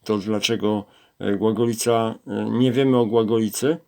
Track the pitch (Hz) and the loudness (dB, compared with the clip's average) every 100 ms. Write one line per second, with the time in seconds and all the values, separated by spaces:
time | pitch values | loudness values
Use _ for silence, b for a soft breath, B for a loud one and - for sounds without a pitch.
0 | - 104 101 104 107 104 101 104 b b | -4 -4 -2 -2 -2 -2 0 -2 b b
1 | b - 101 98 110 107 120 113 120 117 | b -8 -4 0 0 2 0 0 0 0
2 | 113 110 - 104 107 113 127 120 135 123 | -2 -6 -8 -6 -2 0 2 2 2 4
3 | 110 117 107 113 107 - 135 170 | 4 2 2 0 0 -2 -2 -2